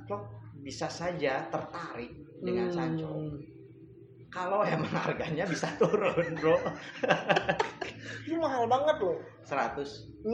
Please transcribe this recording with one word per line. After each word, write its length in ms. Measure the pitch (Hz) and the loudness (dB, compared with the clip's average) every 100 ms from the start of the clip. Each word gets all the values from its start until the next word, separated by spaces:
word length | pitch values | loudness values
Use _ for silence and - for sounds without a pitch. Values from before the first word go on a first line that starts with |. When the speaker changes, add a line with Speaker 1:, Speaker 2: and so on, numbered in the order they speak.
Speaker 1:
Klopp 260 | - 208 - - - - | -8 -6 -8 -14 -14 -14
bisa 280 | 135 - 151 | -12 -6 -6
saja 580 | - 175 165 143 135 - | -2 -4 0 0 0 -2
tertarik 600 | 156 - 175 160 117 123 - - - | -4 -6 -8 -8 -8 -10 -12 -16 -6
dengan 300 | 180 180 180 | -2 0 0
Speaker 2:
Hmm. 80 | 170 | 0
Speaker 1:
Sancho. 340 | 165 160 156 151 156 143 - - - - - - - - - | 0 -2 -4 -4 -6 -8 -12 -16 -20 -20 -20 -20 -20 -20 -12
Kalau 340 | 185 180 202 | -6 0 4
emang 320 | 180 156 - 151 | 4 2 0 0
harganya 460 | 165 - 156 151 | 0 -2 -2 0
bisa 220 | 190 147 160 - | 0 0 -2 4
turun, 380 | 220 208 185 165 165 156 | 4 6 4 2 0 2
bro. 180 | 156 175 185 - - - 254 - 208 269 | 4 4 2 -6 -10 -2 2 4 4 4
<laughs> 840 | - 180 - - - - - - - | 4 2 -2 -4 -10 -10 -10 -10 -4
Speaker 2:
Ini 120 | 330 | 0
mahal 280 | 302 262 233 | 2 2 4
banget 320 | 262 302 302 | 6 6 4
loh. 180 | 185 156 - - | 2 0 -6 -16
Speaker 1:
Seratus. 640 | - 139 117 143 143 - - - 214 | -2 0 0 -2 -6 -8 -14 -6 2